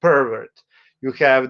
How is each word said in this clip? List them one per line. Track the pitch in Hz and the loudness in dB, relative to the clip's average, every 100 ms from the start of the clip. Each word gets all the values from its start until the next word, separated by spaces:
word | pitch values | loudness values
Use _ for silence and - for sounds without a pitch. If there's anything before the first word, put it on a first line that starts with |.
pervert. | 170 147 131 113 113 _ _ _ _ _ | 2 0 0 -6 -14 _ _ _ _ _
You | 131 | -12
have | 123 143 131 | -2 2 2